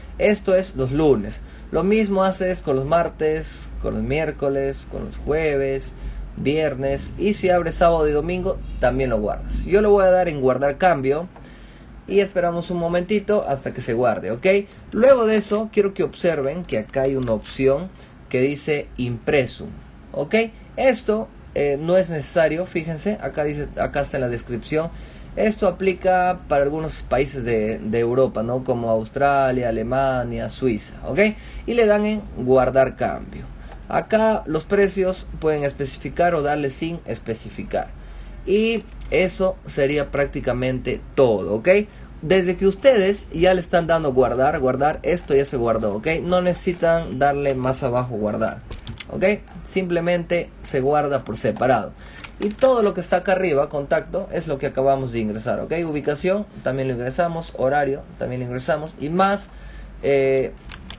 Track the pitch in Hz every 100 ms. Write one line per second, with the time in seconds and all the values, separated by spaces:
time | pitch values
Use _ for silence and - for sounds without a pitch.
0 | - - 196 208 - 185 190 127 131 143
1 | 156 117 104 - - - - 156 185 220
2 | 208 196 190 185 185 180 - 135 135 165
3 | 165 151 156 156 156 - - - 110 110
4 | 117 147 156 - 143 139 139 139 - -
5 | - - 127 151 156 143 135 135 - -
6 | - - - - 131 156 151 127 135 139
7 | - - 196 202 185 180 165 156 170 165
8 | 151 147 165 185 180 - - - 123 127
9 | 131 110 104 - - - - 196 214 202
10 | 190 185 175 147 131 127 143 135 185 147
11 | 131 147 180 - - - - - - -
12 | - 196 190 185 170 170 170 175 170 175
13 | 175 214 202 208 - 135 120 117 120 117
14 | 123 95 92 120 190 202 208 - - 214
15 | 254 262 220 214 208 208 214 214 196 196
16 | 156 - 175 151 135 170 175 113 107 135
17 | 135 135 123 107 - - 135 143 185 -
18 | - - - 127 135 143 - 147 - -
19 | 123 117 - 147 120 - 73 - - -
20 | - 139 147 220 226 - - - 262 240
21 | - 214 214 - - - 143 139 160 185
22 | 170 160 131 175 156 156 185 175 156 156
23 | 202 214 - - 151 147 139 - 123 147
24 | 139 139 123 117 - 120 - 151 165 -
25 | - - - - 214 214 196 180 190 180
26 | 185 185 180 180 - 147 143 156 156 -
27 | - 123 143 139 117 113 107 113 110 117
28 | 117 127 127 110 113 127 131 117 117 110
29 | 110 135 139 139 131 127 120 113 113 131
30 | 135 127 120 117 113 - 131 107 - -
31 | 82 139 214 214 - - - 240 214 208
32 | 208 214 - - 127 131 127 131 131 -
33 | 110 64 52 - - - - - - 160
34 | 175 214 220 214 - 156 - 202 196 196
35 | 185 185 - - 156 151 143 143 135 -
36 | 143 131 175 170 147 147 143 - 165 170
37 | - 110 - 110 107 - 98 98 - -
38 | - - - - - 202 220 226 - -
39 | - 151 185 - 190 - - - 139 147
40 | 143 143 139 143 127 123 127 127 127 -
41 | - - 127 101 92 110 139 202 214 -
42 | - - 156 190 180 175 190 190 277 240
43 | 190 202 - 165 180 185 170 175 165 165
44 | 151 127 123 120 139 160 131 127 143 151
45 | 135 170 - 139 139 135 117 113 110 104
46 | 156 160 165 180 180 175 - 175 170 165
47 | 165 131 143 143 143 131 127 127 135 120
48 | 123 110 107 107 107 - - - - -
49 | - - 185 208 - - - 190 185 170
50 | 170 175 170 175 165 - - 143 131 151
51 | 147 135 - 113 110 104 123 120 92 -
52 | - - - - 208 208 262 247 208 180
53 | 170 180 190 185 185 139 147 147 143 160
54 | 160 170 196 165 160 135 135 - 135 135
55 | 131 117 107 107 117 104 - 160 165 147
56 | 147 147 185 196 202 - 131 135 131 123
57 | 123 135 170 165 165 - 131 147 143 139
58 | - - 123 127 123 127 127 151 156 -
59 | 143 175 196 202 - - - - - -
60 | - 139 135 135 127 - - - -